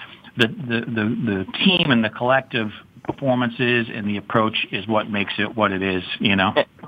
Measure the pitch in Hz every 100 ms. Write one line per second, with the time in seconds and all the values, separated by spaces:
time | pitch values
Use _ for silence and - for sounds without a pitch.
0 | - - - - 113 - 127 117 123 113
1 | 107 170 113 95 95 - 190 180 160 117
2 | 107 - 123 131 - 127 107 - - -
3 | - - 135 123 120 117 123 120 117 -
4 | 101 104 - 117 107 107 - 107 98 107
5 | 107 104 98 - 104 110 101 95 95 92
6 | 90 - 113 98 95 147 - -